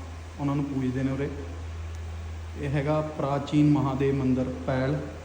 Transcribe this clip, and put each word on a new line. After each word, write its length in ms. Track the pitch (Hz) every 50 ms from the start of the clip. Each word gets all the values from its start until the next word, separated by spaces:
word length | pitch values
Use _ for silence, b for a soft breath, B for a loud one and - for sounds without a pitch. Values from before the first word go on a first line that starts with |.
| - - - - - - - -
ਉਹਨਾਂ 160 | 143 143 139
ਨੂੰ 100 | 147 139
ਪੂਜਦੇ 380 | 143 135 131 127 127 123 135 135
ਨੇ 80 | 135
ਉਰੇ। 180 | 135 131 143 - - - - - - - - - - - - - - - - - - - - - - - - - - -
ਇਹ 100 | 147 143
ਹੈਗਾ 320 | 135 151 139 147 156 151
ਪ੍ਰਾਚੀਨ 720 | 156 151 - - 147 135 139 143 139 - - 147 147 151
ਮਹਾਦੇਵ 440 | 147 147 139 135 131 127 139 139 135
ਮੰਦਿਰ 300 | 139 131 131 127 123 127 123 - - - -
ਪੈਲ। 320 | 135 131 131 135 151 151 147 - - -